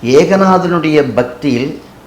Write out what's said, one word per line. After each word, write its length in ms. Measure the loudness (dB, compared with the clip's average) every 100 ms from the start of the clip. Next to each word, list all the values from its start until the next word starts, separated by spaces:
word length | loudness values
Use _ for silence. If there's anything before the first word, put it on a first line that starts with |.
ஏகநாதனுடைய 1000 | 0 2 4 2 2 2 0 -2 0 0 0 -2
பக்தியில் 680 | -4 -4 -4 -2 -4 -10 -16 -20